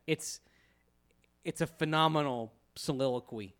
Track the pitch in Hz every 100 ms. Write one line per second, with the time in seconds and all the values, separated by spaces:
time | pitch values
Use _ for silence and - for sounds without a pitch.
0 | - 156 - - _ _ _ _ _ _
1 | _ _ _ _ 170 - 160 - 156 156
2 | 160 156 143 123 113 - _ - - 135
3 | 135 123 - 113 95 -